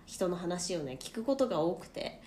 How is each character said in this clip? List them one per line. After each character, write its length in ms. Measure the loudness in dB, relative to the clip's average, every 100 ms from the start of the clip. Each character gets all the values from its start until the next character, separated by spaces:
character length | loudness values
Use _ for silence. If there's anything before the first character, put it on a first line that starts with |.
人 240 | -10 -2 0
の 60 |
話 420 | 0 0 -2 0 -2
を 40 |
ね、 140 | -2 -6
聞 140 | -8
く 80 | -2
こ 140 | 2 4
と 120 | 4
が 120 | 4
多 160 | 2 2
く 120 | -4
て。 320 | -6 -6 -8